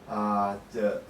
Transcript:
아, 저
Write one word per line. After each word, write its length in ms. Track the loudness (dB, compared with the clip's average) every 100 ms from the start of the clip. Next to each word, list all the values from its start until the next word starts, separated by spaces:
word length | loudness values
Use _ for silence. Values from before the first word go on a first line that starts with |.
| -6
아, 480 | -2 2 2 2 -2 -6
저 280 | 0 0 0 -6